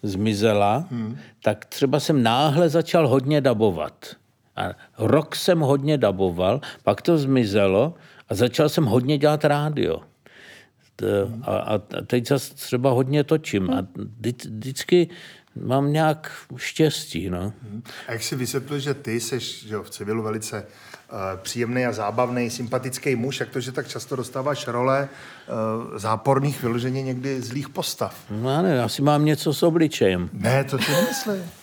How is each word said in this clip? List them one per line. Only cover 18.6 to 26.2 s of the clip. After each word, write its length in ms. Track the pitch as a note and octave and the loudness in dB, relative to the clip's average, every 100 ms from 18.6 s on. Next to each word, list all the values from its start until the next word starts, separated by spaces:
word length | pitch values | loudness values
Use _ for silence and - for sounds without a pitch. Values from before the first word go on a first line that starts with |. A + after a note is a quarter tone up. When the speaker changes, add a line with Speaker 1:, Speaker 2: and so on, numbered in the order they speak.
| B2 D3 | -4 -6
Speaker 2:
že 160 | C3+ | -4
ty 260 | C#3+ - A#2 | -4 -2 -4
seš, 460 | A#2 B2+ A2 - G#2+ | -2 -4 -6 -12 -8
že 80 | |
jo, 80 | G#2+ | -8
v 80 | - | -8
civilu 320 | - G#2 A2+ | -10 -4 -2
velice, 440 | G#2+ A2 G#2+ G#2+ - - - - _ | -2 -6 -6 -10 -12 -20 -20 -20 _
eh, 0 | A2 F#2+ F#2+ | -8 -6 -6
příjemný 440 | - A#2+ A#2 B2 B2 | -8 -4 -2 0 0
a 60 | |
zábavný, 580 | G#2+ G#2 A2+ B2 B2 A#2+ | 0 -2 0 0 0 -4
sympatický 680 | A#2+ A#2 B2+ B2+ B2+ D3+ B2 | -4 -4 -4 -4 -4 -2 0
muž, 240 | B2 C3+ | -2 -4
jak 80 | A#2 | -6
to, 100 | C3+ | -6
že 120 | B2 | -6
tak 160 | B2+ C3 | -8 -8
často 280 | C3+ - C3 | -10 -6 -6
dostáváš 500 | B2 C3+ C3+ C#3+ - | -6 -4 -4 -4 -4
role, 420 | A#2+ B2+ C3+ C#3 - - - - | 0 2 2 0 -8 -20 -20 -8
eh, 500 | A#2+ A2 A2 A#2+ - | -4 -2 -2 -6 -6
záporných, 640 | G#2+ A2 | -2 0